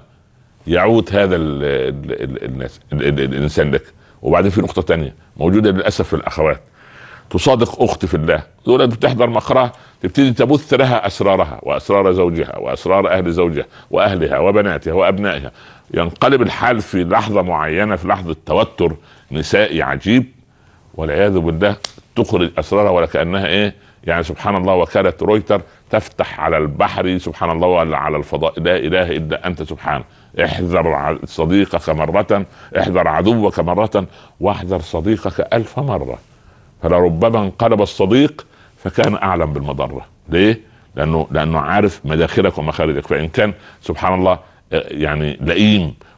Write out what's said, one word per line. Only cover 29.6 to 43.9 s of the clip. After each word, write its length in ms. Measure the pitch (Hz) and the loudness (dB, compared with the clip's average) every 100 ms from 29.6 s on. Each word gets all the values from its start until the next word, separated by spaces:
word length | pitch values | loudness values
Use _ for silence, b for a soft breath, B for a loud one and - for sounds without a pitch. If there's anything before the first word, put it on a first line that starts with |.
سبحانه. 420 | 78 80 - 73 - b b - | -10 -8 -6 -6 -6 b b -4
احذر 440 | 101 - 90 85 82 | -4 -2 -2 0 0
ع-، 300 | 71 73 78 | 0 -2 -4
صديقك 640 | - - 80 98 98 85 - | -6 -4 2 2 2 -2 -2
مرة، 580 | 78 80 95 104 101 - B B - | -2 0 0 2 0 -2 B B -2
احذر 300 | - 90 85 | 0 2 2
عدوك 520 | 78 92 117 101 90 | 2 2 2 2 0
مرة، 460 | 82 90 110 101 90 B B B | -2 0 0 0 -4 B B B
واحذر 400 | 92 92 87 92 | -2 -2 -4 -4
صديقك 680 | 80 85 87 110 98 - - | -4 -4 -2 -2 -2 -6 -2
ألف 260 | 117 110 - | -2 -2 -6
مرة. 400 | 139 92 65 60 - b b b b b | -4 -4 -6 -12 -16 b b b b b
فلربما 600 | 82 87 90 82 113 113 | 2 4 4 2 2 2
انقلب 400 | 98 - 117 107 | -2 0 0 2
الصديق 640 | 101 - 95 120 147 - - b b _ | 0 0 2 4 2 0 -20 b b _
فكان 300 | 95 - 151 | -6 0 0
أعلم 380 | 208 98 87 80 | 0 -2 0 -2
بالمضرة. 540 | 71 71 69 64 65 - _ - | -4 -6 -6 -6 -8 -16 _ -2
ليه؟ 320 | 85 107 113 b b b - | 2 4 2 b b b -4
لأنه، 300 | 78 80 76 | 0 0 0
لأنه 280 | 76 78 80 | -2 0 -2
عارف 420 | 71 101 104 - | 0 2 0 -2
مداخلك 540 | 67 80 82 - 95 82 | -4 -2 0 2 0 0
ومخارجك. 480 | 76 76 78 69 - | -6 -2 -2 -2 -2
فإن 220 | 73 80 | -2 -2
كان 240 | 98 107 98 B B | 0 -2 -2 B B
سبحان 340 | - | -10